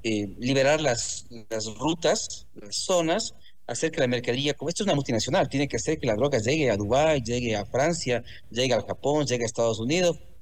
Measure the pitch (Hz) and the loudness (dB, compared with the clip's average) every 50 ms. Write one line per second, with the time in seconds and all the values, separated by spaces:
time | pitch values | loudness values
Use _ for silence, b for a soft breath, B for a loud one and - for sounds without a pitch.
0 | - 117 110 104 104 98 92 101 117 127 135 135 131 139 151 156 156 135 120 117 | 0 0 0 0 -2 -4 -6 -6 -2 2 2 4 6 6 4 4 4 2 0 0
1 | - - - - - - 120 117 107 - 113 110 110 110 107 107 127 156 165 165 | -2 -6 -6 -8 -10 -14 -14 -16 -10 -6 -6 -4 -4 -6 -8 -2 -2 -2 -2 2
2 | - 156 196 233 - - - - - - - - - 101 - - - - 190 175 | 2 2 2 2 -2 -8 -12 -14 -14 -16 -16 -16 -12 -8 -6 -6 -2 0 2 2
3 | 165 160 170 220 233 - - b b b b - - - 123 - - 160 - - | 2 2 0 0 -2 -6 -10 b b b b -14 -10 -8 -4 -2 -2 -2 0 0
4 | 135 123 127 120 117 - 120 135 143 147 139 - - 117 170 - 214 - 165 143 | 0 2 2 0 0 0 -2 0 0 -2 -2 -2 -4 -4 -2 -2 0 2 2 2
5 | 131 - 117 113 - - 156 196 156 131 - 139 143 - - 113 - - 160 - | 2 0 0 0 0 2 2 2 2 2 2 0 0 0 -2 -2 0 -2 -2 0
6 | - 120 107 104 127 143 139 110 101 120 147 160 147 120 104 101 104 101 120 139 | 0 0 2 2 2 2 2 2 2 2 2 2 4 2 2 2 2 2 4 4
7 | 156 160 156 139 113 110 120 123 123 117 107 101 98 - - 123 139 170 175 165 | 4 4 4 2 0 -2 -2 -2 0 0 -2 -2 -4 -2 0 2 2 2 2 0
8 | - 127 123 113 B B B B B - - 120 127 131 123 107 - - 92 - | 0 -2 -2 -2 B B B B B -8 -2 0 2 4 2 2 2 -2 -8 -2
9 | - 135 147 151 143 123 123 123 120 110 - - 117 117 113 107 113 123 160 180 | 0 0 2 2 2 0 0 0 0 -2 0 2 2 2 2 0 0 0 2 4
10 | 180 175 165 - - - - - | 4 2 2 0 -8 -18 -18 -18